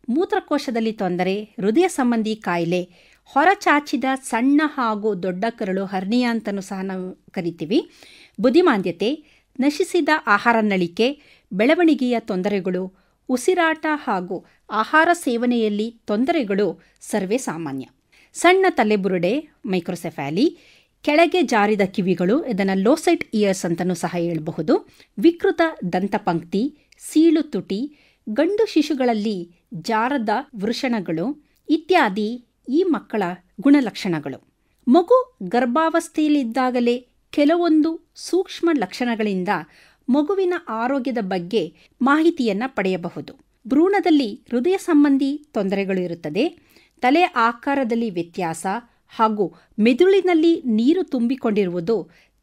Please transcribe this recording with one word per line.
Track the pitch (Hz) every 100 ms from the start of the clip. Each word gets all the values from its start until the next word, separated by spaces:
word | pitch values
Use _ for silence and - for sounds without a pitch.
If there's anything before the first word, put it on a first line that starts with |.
| -
ಮೂತ್ರಕೋಶದಲ್ಲಿ | 277 403 403 - 285 277 226 226
ತೊಂದರೆ, | 214 185 175 185 202
ಹೃದಯ | 214 - 196 254 370
ಸಂಬಂಧಿ | 294 247 233 214 214
ಕಾಯಿಲೆ, | 190 175 170 180 180 _ _ _
ಹೊರಚಾಚಿದ | _ 269 339 392 349 294 294 262 262 262
ಸಣ್ಣ | - 226 262 294 302
ಹಾಗೂ | 285 233 208 220 190
ದೊಡ್ಡ | 190 180 226
ಕರಳು | 226 196 190 190
ಹರ್ನಿಯಾ | 190 190 240 240
ಅಂತನೂ | 226 214 202
ಸಹ | 190 190
ನಾವು | 190 185 185 - _
ಕರಿತೀವಿ, | 190 170 170 160 277 - _ - - - -
ಬುದ್ಧಿಮಾಂದ್ಯತೆ, | 240 294 359 208 180 170 226 311 _ _ _ -
ನಶಿಸಿದ | 277 294 370 359 302 311 -
ಆಹಾರ | 202 240 226
ನಳಿಕೆ, | 214 190 170 175 240 285 _ _ _
ಬೆಳವಣಿಗೆಯ | 185 247 330 320 - 247 233
ತೊಂದರೆಗಳು, | 226 185 202 202 185 185 185 - _ _ -
ಉಸಿರಾಟ | 254 370 359 320 320 311
ಹಾಗೂ | 294 - 190 180 185 - _ -
ಆಹಾರ | 214 220 311 330
ಸೇವನೆಯಲ್ಲಿ | 339 269 233 247 240 214 208 226 - -
ತೊಂದರೆಗಳು | 208 269 330 202 196 190 160 _ _
ಸರ್ವೇ | - 214 185 254
ಸಾಮಾನ್ಯ. | 254 160 151 135 - _ _ _ _
ಸಣ್ಣ | - 339 381 370
ತಲೆಬುರುಡೆ, | - 214 208 190 185 175 277 330 _ 226
ಮೈಕ್ರೋಸೆಫಾಲಿ, | 185 - 175 165 - 139 170 330 - _ _ _ _
ಕೆಳಗೆ | 294 302 339 370
ಜಾರಿದ | 269 226 208 208
ಕಿವಿಗಳು, | 190 208 180 175 180 277 269
ಇದನ್ನ | 196 196
ಲೋಸೆಟ್ | 190 208 311 359 330 -
ಇಯರ್ಸ್ | 214 202 185 175
ಅಂತನೂ | 170 180
ಸಹ | 170 170 175
ಹೇಳ್ಬಹುದು, | 170 160 160 165 156 349 - _ _ -
ವಿಕೃತ | 330 339 392 349 330 320 180
ದಂತಪಂಕ್ತಿ, | 180 196 208 185 170 170 190 285 - _ _
ಸೀಳು | - 311 330 320
ತುಟಿ, | - 190 - 196 294 - _ _ -
ಗಂಡು | 214 330 415 415
ಶಿಶುಗಳಲ್ಲಿ | 320 294 269 247 220 220 190 175 _ _
ಜಾರದ | 165 226 220 247 285 214 214 294 214
ವೃಷಣಗಳು | 214 240 262 226 170 165 220 302 _ _ -
ಇತ್ಯಾದಿ | 320 - 359 226 202 208 247 _ _ -
ಈ | 294
ಮಕ್ಕಳ | 370 240 - 220 175 180 _ -
ಗುಣಲಕ್ಷಣಗಳು. | 269 285 226 - 196 156 143 127 _ _ _ _ -
ಮಗು | 320 349 508 494 -
ಗರ್ಭಾವಸ್ಥೆಯಲ್ಲಿದ್ದಾಗಲೇ | 185 240 247 285 320 330 330 - 302 294 233 262 254 247 240 247 - _ _
ಕೆಲವೊಂದು | - 294 349 339 311 320 330 _ -
ಸೂಕ್ಷ್ಮ | - 349 381 - 339 294
ಲಕ್ಷಣಗಳಿಂದ | 185 - 240 226 214 185 180 175 - _ _ _ -
ಮಗುವಿನ | 285 302 392 359 349 302
ಆರೋಗ್ಯದ | 220 247 277 254 233
ಬಗ್ಗೆ | 190 190 175 220 160 - _ -
ಮಾಹಿತಿಯನ್ನ | 262 302 330 330 226 196 262
ಪಡೆಯಬಹುದು. | - 190 185 170 - 175 - _ _ 208
ಭ್ರೂಣದಲ್ಲಿ | 277 370 403 349 294 226 - -
ಹೃದಯ | 240 311 381
ಸಂಬಂಧಿ | - 302 294 269 277 294 -
ತೊಂದರೆಗಳು | 220 196 196 196 190
ಇರುತ್ತದೆ, | 175 170 156 170 339 - _ _ _ _
ತಲೆ | 247 320
ಆಕಾರದಲ್ಲಿ | 359 247 226 240 285 277 233 233 233
ವ್ಯತ್ಯಾಸ | 175 170 - 170 160 190 220 - _ _
ಹಾಗೂ | - 220 208 170 - _ -
ಮೆದುಳಿನಲ್ಲಿ | 226 262 370 381 370 330 330 330 254
ನೀರು | 214 247 370
ತುಂಬಿಕೊಂಡಿರುವುದು | 330 254 233 262 226 208 185 175 170 214 156 _ _ _